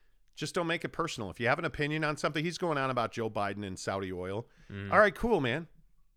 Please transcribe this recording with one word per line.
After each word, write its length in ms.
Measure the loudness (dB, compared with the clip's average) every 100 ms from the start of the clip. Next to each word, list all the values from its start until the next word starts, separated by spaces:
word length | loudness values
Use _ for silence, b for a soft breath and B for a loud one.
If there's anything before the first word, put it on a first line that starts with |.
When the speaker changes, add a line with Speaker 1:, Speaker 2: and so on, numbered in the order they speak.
| -20 -20 -20
Speaker 1:
Just 200 | -8 -4
don't 120 | -2 0
make 180 | 0
it 40 | -2
personal. 380 | -4 -4 -4 -8
If 80 | 0
you 80 | 2
have 120 | 2
an 60 |
opinion 400 | 0 -2 -2 0
on 120 | -2 0
something, 280 | 0 0
he's 140 | -2 -2
going 200 | 0 0
on 120 | 2
about 220 | 2 0
Joe 180 | 0 -2
Biden 340 | 0 -2 -2
and 140 | -6 -4
Saudi 340 | -2 -2 -2
oil. 360 | -4 -4 -4 -6 b b
Speaker 2:
Mm. 200 | -10 2
Speaker 1:
All 80 | 6
right, 160 | 6
cool, 260 | 4 2 4
man. 280 | 4 0 -4 -16 -20 -20 -20